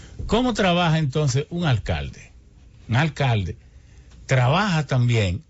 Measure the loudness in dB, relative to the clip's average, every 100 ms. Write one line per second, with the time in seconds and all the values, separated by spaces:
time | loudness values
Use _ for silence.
0 | -20 -12 0 2 2 2 2 2 2 2
1 | 0 0 0 0 -4 -4 0 0 -2 -6
2 | -6 -12 -20 -20 -20 -20 -20 -20 -4 0
3 | 0 0 0 0 -2 -10 -16 -20 -20 -20
4 | -20 -20 -2 2 2 2 2 0 0 0
5 | 2 2 0 -4 -8